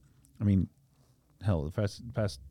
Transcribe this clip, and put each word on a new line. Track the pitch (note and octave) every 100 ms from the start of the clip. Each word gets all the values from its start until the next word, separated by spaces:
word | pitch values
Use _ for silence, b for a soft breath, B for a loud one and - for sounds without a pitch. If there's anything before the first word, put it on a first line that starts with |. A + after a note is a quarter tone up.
| - _ _ -
I |
mean, | G#2 F#2+ E2 _ _ _ _ _ _ -
hell, | G#2+ E2+
the | D2
past, | G2+ G2+ - A#2+
past | A#2 G#2 - -